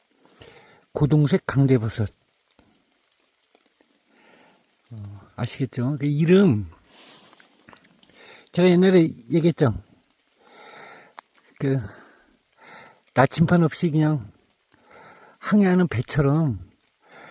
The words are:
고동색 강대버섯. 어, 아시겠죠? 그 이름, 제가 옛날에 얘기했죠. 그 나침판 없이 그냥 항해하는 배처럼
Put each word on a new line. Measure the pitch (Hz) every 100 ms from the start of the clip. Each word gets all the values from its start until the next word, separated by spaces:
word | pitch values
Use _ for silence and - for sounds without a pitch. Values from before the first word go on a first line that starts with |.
| _ _ _ _ - - _ _ _
고동색 | - 147 151 147 185 -
강대버섯. | 135 139 127 110 - 104 - _ _ _ _ _ _ _ _ _ _ _ _ _ _ _ _ _ _ _ _ _ _ _ _ _ _ _
어, | 113 101 101 - -
아시겠죠? | 120 - 135 - 123 147
그 | 143
이름, | 147 160 185 196 107 90 - _ - - - - _ _ _ _ - - _ _ _ - - _
제가 | - 185
옛날에 | 175 185 185 160 - -
얘기했죠. | 165 165 - 139 98 - _ _ _ _ _ _ - - - - - - - - _ _ _
그 | 139 135 98 - - _ _ _ _ _ - - - _ _
나침판 | - 135 - 165 175
없이 | 160 - 175
그냥 | 151 151 151 107 _ _ _ _ _ _ - - - - _
항해하는 | - 208 190 180 175
배처럼 | 110 - - 139 151 156 101 90 _ _ _ _ - -